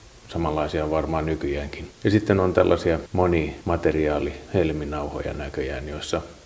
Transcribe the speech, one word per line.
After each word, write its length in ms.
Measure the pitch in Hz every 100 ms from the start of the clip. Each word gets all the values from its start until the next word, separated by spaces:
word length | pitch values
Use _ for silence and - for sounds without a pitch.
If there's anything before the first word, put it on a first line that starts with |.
| - - -
Samanlaisia 540 | - 82 107 151 -
on 80 | 76
varmaan 340 | 78 - 80 78
nykyäänkin. 680 | 78 - 71 71 - - -
Ja 80 | 101
sitten 280 | 104 104 98
on 140 | 92
tällaisia 460 | 87 90 85 87 82 -
monimateriaalihelminauhoja 2250 | 92 90 85 76 - - 85 82 78 76 73 71 - - 98 80 78 73 76 73 147 -
näköjään, 540 | 73 71 - 67 71 73
joissa 340 | 73 - - - -